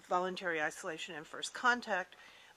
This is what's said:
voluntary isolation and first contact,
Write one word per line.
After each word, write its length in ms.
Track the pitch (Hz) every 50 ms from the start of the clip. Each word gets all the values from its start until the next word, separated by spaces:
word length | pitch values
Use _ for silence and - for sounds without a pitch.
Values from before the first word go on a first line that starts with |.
| -
voluntary 540 | - 180 180 180 185 185 180 190 175 165 156
isolation 540 | 151 160 - - - 185 160 160 - - 170
and 120 | 151 160
first 280 | - - 131 147 - -
contact, 640 | - - 240 240 247 226 226 202 180 185 - - - - - - - - - -